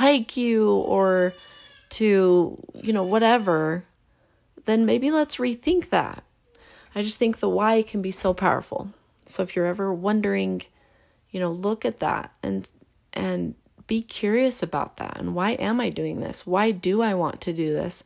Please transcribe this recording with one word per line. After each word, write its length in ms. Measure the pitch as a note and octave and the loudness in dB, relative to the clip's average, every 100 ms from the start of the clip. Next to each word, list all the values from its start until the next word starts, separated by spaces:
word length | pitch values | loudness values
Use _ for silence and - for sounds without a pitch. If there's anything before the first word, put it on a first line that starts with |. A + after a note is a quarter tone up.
like 340 | C4+ C#4+ A3+ - | 4 4 0 -2
you 360 | A#3+ A3+ G#3+ | 0 2 4
or 640 | G3 - G3 F#3+ F#3 F3+ F3+ - - - - - | 2 2 2 4 4 2 -2 -20 -20 -20 -20 -8
to, 680 | - A3 G3 F#3 F3+ E3+ - - | 0 4 6 6 6 4 -2 -16
you 200 | - G#3+ | -10 -2
know, 100 | G#3+ | 0
whatever, 800 | F#3 G#3+ A3+ A#3+ G3 D#3+ D#3 F3 - _ _ _ _ _ _ - - | 2 4 4 4 2 2 0 -4 -8 _ _ _ _ _ _ -10 0
then 220 | A3 A3 | 2 4
maybe 240 | A#3 C4+ | 2 2
let's 240 | D#4 D4+ - | 2 0 -2
rethink 540 | B3 A#3+ - F4+ - | -4 -2 0 0 2
that. 340 | F3+ - - - _ _ _ - - - G3+ | -2 -2 -8 -18 _ _ _ -20 -20 -12 -6
I 80 | |
just 160 | G#3 - | -4 0
think 180 | A#3 A3 | 0 0
the 100 | G3+ | 0
why 360 | F#3 G#3+ A3+ | 2 2 2
can 180 | A3 G#3+ | 0 -4
be 80 | F#3+ | -4
so 240 | F#3 G3 | -2 -2
powerful. 560 | F#3 F#3+ B2+ - - G3 - _ _ - | 2 2 0 -2 -8 -10 -16 _ _ -10
So 160 | - | -6
if 120 | F3+ F#3 | -4 0
you're 120 | F3 | -2
ever 260 | F#3 G3 | -2 -4
wondering, 720 | F3 F#3+ G#3+ G3+ G3 F#3+ F3+ - _ _ _ _ _ _ | -2 0 0 0 -2 -2 -4 -8 _ _ _ _ _ _
you 100 | F#3 | -4
know, 120 | F3 | -4
look 340 | F3 G3+ A3 A#3+ | -2 -4 -2 -4
at 140 | A3 | -4
that 340 | D#3 - - - | -4 -4 -6 -10
and, 260 | G3 F#3+ F3+ _ _ _ - | -6 -6 -8 _ _ _ -12
and 400 | - F#3+ F3+ F3 - _ _ - | -6 -4 -4 -6 -10 _ _ -6
be 160 | A3+ | -6
curious 640 | A3+ - G#3 A3+ C4 B3 | -6 -6 0 2 2 0
about 340 | F3 D3 - - | -4 -4 -6 -8
that. 220 | - - | -12 -8
And 160 | F3 F3 | -6 -2
why 160 | G3 | -2
am 280 | - G3 A#3+ | -2 -2 -2
I 120 | G#3+ | -2
doing 280 | D#3 D#3 D#3 | -4 -6 -6
this? 280 | - - - | -8 -10 -2
Why 240 | F#3 A3 | 0 2
do 320 | F#3 F#3 G#3 | 0 0 0
I 100 | A3+ | 0
want 280 | F#3 D#3 - | 0 -2 -4
to 120 | - | -6
do 180 | E3 D#3 | -4 -2
this? 320 | D3+ D#3+ - | -2 -4 -8